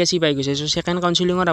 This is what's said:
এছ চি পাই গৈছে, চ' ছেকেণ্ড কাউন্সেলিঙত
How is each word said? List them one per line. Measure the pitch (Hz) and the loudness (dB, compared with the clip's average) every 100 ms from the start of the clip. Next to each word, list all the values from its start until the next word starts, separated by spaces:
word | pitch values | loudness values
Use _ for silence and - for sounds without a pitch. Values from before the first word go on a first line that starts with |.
এছ | 175 | 2
চি | 180 | 2
পাই | 160 139 | 0 0
গৈছে, | 135 139 | -2 -2
চ' | 151 | -2
ছেকেণ্ড | 170 170 175 | -4 -2 -2
কাউন্সেলিঙত | 175 175 180 180 175 | 0 0 0 0 0